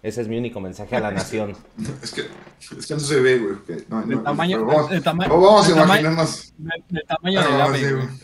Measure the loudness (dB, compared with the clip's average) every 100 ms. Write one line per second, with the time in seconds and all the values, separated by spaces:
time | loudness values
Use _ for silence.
0 | -6 -6 -6 -4 -6 -8 -10 -12 -6 -4
1 | -4 -4 -4 -6 -6 -10 -18 -12 -12 -10
2 | -12 -10 -12 -16 -20 _ -20 -16 -8 -6
3 | 0 2 4 2 0 -6 -10 -12 -8 -6
4 | -4 -4 -2 -2 -2 -2 2 0 2 -2
5 | -2 -2 2 6 8 8 6 6 6 6
6 | 2 0 -2 -4 -16 -16 -10 -10 _ -8
7 | -6 -4 -2 0 2 2 2 0 0 -2
8 | -4 -10